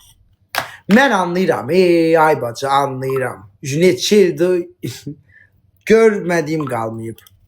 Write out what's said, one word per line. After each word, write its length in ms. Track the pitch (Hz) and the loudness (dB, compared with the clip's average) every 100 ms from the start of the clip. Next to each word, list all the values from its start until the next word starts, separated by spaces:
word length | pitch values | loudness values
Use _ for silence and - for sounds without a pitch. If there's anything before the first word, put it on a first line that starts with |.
| _ _ _ _ _ - - - - | _ _ _ _ _ -10 -10 -12 0
Mən 220 | 214 277 | 2 4
anlayıram, 560 | 202 180 180 180 107 117 | 0 -2 -2 -2 -2 0
ey 480 | 180 180 170 160 160 | 2 4 4 4 4
ay 240 | 156 143 | 4 2
bacı, 280 | 120 117 135 | -4 -6 -2
anlayıram. 800 | 139 139 131 135 135 123 - - _ | 0 0 -4 -6 -4 -6 -8 -18 _
Neçə 520 | 143 143 185 180 - 208 | -8 0 2 0 2 4
ildir 500 | 180 147 180 180 175 _ | 4 2 0 0 -4 _
<laughs> 220 | 147 - 139 151 _ _ _ _ _ _ - | -12 -12 -14 -16 _ _ _ _ _ _ 2
görmədiyim 800 | 220 226 202 170 170 151 156 139 | 4 4 2 -2 -4 -2 -4 -4
qalmayıb. 520 | 120 110 113 113 110 _ _ | -6 -6 -8 -12 -14 _ _